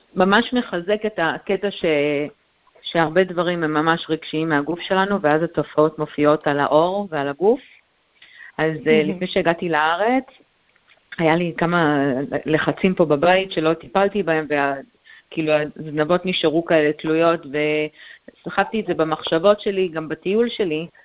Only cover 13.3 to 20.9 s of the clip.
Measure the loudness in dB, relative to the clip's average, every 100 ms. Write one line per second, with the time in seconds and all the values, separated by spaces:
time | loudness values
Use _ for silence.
13.3 | 2 0 -2 0 -2 -2 0 0 0 0
14.3 | -2 0 0 0 -2 -10 _ -20 -20 _
15.3 | -4 0 0 0 -8 -6 -2 0 0 0
16.3 | 0 0 0 2 2 2 0 0 2 4
17.3 | 2 -2 -2 0 0 -4 -8 -20 -20 -20
18.3 | _ -6 -2 -2 -2 -2 -2 -2 -2 -2
19.3 | 2 2 2 0 -2 -2 -4 -8 -6 -2
20.3 | 0 0 -2 -4 -4 -6